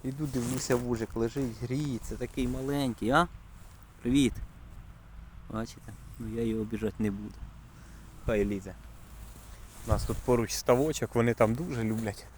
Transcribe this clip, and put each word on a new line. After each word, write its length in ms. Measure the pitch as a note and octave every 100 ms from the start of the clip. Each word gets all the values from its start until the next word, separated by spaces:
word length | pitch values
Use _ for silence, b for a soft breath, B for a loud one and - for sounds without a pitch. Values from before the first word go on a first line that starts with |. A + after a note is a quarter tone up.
Іду, 220 | C3 C#3 D3
дивлюся, 500 | C3 A#2+ C3 - B2
вужик 400 | B2 A#2 A2 A2+
лежить, 460 | A#2 C#3 B2+ G#2+
гріється, 540 | A#2+ C3 D3 A#2 - A2+
такий 320 | B2 - B2
маленький, 640 | C3 C3+ C#3+ C3+ A2 G#2
а? 180 | C#3+ F3 - - - - - - -
Привіт! 320 | B2 C3+ B2 - - - - - - - - - - - -
Бачите? 440 | A2 A2+ - - - - -
Ну 160 | A2+ A2+
я 80 |
його 180 | A#2 A2
обіжати 340 | G#2+ G#2+ A2 -
не 120 | G#2+
буду. 240 | G2 G#2 - - - - B B B B - -
Хай 200 | G#2+ G2+
лізе. 300 | G2+ F#2+ F2+ - - - - - - - - - - A2+
У 20 |
нас 140 | G#2+
тут 140 | - A2+
поруч 360 | - A#2+ A2
ставочок, 600 | - - B2 D3+ D3 A#2 A#2+
вони 180 | A#2+
там 220 | A2+ A2 A#2
дуже 280 | F3 B2
люблять 420 | A2 A2 A2 G2+ -